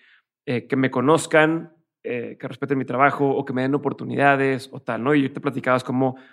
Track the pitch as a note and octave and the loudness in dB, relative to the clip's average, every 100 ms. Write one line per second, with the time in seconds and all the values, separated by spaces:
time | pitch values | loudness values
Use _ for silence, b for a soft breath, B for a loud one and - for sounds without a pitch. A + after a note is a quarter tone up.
0 | b b _ _ - A#2+ - C3 C3 C3 | b b _ _ -6 -6 -2 0 0 2
1 | B2+ D#3+ - D#3 D#3 E3 E3 _ _ _ | 2 2 4 4 4 0 -6 _ _ _
2 | - A#2+ A2 - C3+ - C3 C3+ B2+ B2+ | -8 -8 -8 -12 -12 -8 -4 -2 -2 2
3 | C#3+ C3+ C#3 C3+ C#3 B2+ C3 C#3+ D#3 - | 2 4 0 0 -2 -2 0 0 -2 -4
4 | B2+ B2 C#3+ C3+ C3+ C3 - - - A2+ | -6 2 2 4 2 -2 -6 -12 -8 -4
5 | B2 D3 C3+ C#3 C#3+ B2+ B2+ B2+ B2+ B2+ | 2 2 0 -4 -6 -4 0 0 0 0
6 | C3 B2+ B | 0 -2 B